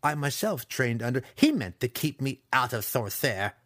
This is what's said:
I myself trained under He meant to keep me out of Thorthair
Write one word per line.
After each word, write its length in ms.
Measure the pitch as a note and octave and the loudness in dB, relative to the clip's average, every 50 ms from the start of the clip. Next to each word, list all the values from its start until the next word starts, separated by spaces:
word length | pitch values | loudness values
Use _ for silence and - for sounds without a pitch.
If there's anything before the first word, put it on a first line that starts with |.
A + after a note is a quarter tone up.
I 120 | - D3 D3+ | 0 0 0
myself 540 | D3 C#3+ C#3+ C3 - - A3 G3 C3+ - _ | 0 -2 -2 -2 0 -2 -2 -2 -4 -6 _
trained 340 | - - C3+ A#2+ A#2 A#2 | -2 0 0 0 0 0
under 200 | A2+ A#2+ B2 C3 A#2+ - - | -2 0 -2 -2 -4 -4 2
He 180 | - - D#4 | 4 4 6
meant 280 | D4+ G#3+ A#2+ F#2 - _ | 6 2 -2 -4 -4 _
to 80 | - B2 | -4 -4
keep 320 | - - - D#3 C#3 _ | -2 -2 -4 -4 -4 _
me 220 | C3+ C3+ C3 - _ _ | -4 -4 -4 -6 _ _
out 200 | - C3 B2+ A#2 | 2 2 2 2
of 120 | - A#2 G2+ | -2 -4 -4
Thorthair 680 | - - C3 A2 G2+ - - - C#3 A2 F#2+ G2 G2+ - _ _ | -2 -2 -2 -2 -2 -4 -2 -2 -2 0 0 -2 -4 -4 _ _